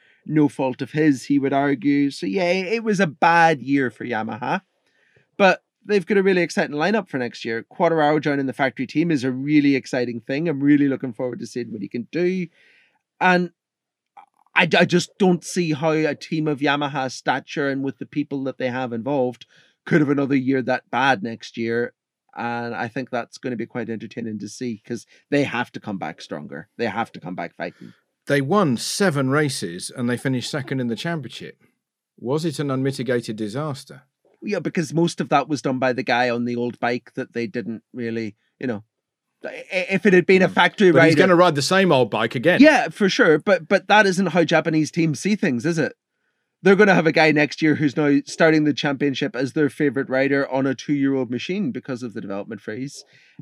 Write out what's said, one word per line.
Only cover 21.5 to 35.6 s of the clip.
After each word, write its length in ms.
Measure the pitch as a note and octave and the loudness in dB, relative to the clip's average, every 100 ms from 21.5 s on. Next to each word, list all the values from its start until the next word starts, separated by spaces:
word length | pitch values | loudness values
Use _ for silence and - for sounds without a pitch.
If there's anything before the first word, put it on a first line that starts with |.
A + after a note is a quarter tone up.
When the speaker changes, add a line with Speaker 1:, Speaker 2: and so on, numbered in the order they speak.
| - | -8
Speaker 1:
year. 360 | A#2 A#2 A#2+ - _ _ _ - | -4 -4 -4 -8 _ _ _ -10
And 380 | A#2+ A#2 A#2+ | -6 -6 -6
I 140 | G#2+ A#2 | -6 -6
think 240 | C3+ B2 | -8 -6
that's 260 | A#2+ A2+ - | -6 -6 -10
gonna 180 | B2+ A#2 | -8 -6
be 100 | A2+ | -8
quite 220 | B2 A2+ | -8 -8
entertaining 500 | A2 A2 - A#2 G#2+ | -8 -10 -10 -8 -8
to 100 | G#2 | -10
see, 320 | - B2 A2 - | -10 -10 -8 -10
'cause 200 | A#2+ - _ _ | -12 -12 _ _
they 140 | C#3+ | 0
have 280 | C3 A#2+ B2 | 0 -2 -6
to 60 | - | -8
come 180 | - G2 | -10 -8
back 220 | D#2 - | -8 -10
stronger. 480 | - D2+ D2 C#2+ - - | -12 -12 -12 -14 -14 -8
They 100 | A2+ | -6
have 240 | A2+ A2+ | -4 -8
to 60 | - | -10
come 160 | F2 E2+ | -12 -10
back 180 | E2+ | -12
fighting. 400 | - F2 - A1 - _ _ - | -10 -12 -12 -20 -20 _ _ -4
Speaker 2:
They 140 | C#3+ | -2
won 360 | C3+ G3+ E3+ A2+ | 2 2 2 0
seven 520 | - - G3 C#3+ C3 | -4 -2 0 0 0
races 600 | C#3+ D3+ C3+ F#2 F2 - - | 0 0 -4 -8 -10 -12 -6
and 140 | A#2+ | -4
they 80 | A#2+ | -2
finished 320 | C3+ B2+ - | -2 -4 -4
second 300 | D3+ C3 C3+ | -8 -6 -6
in 80 | A#2+ | -4
the 80 | A2+ | -6
championship. 680 | E3+ E3+ A#2 - F2 - _ _ _ _ _ _ | -6 -8 -10 -16 -18 -20 _ _ _ _ _ _
Was 260 | A2+ D#3 | -4 -2
it 140 | E3 C#3 | -2 -4
an 120 | C#3+ | -4
unmitigated 640 | C3 C3+ C#3 B2+ B2 A#2 G#2+ | -2 -2 -2 -2 -2 -4 -6
disaster? 680 | G#2+ A#2+ D#3 C3 - C#2 _ _ _ _ | -6 -6 -8 -8 -14 -20 _ _ _ _
Speaker 1:
Yeah, 180 | - G3 | -6 -6
because 340 | - - C#3+ | -4 -4 -2
most 280 | D3+ E3+ - | 0 0 -2
of 80 | D3+ | 0
that 180 | D3 C3+ | 0 0
was 140 | C#3+ | -2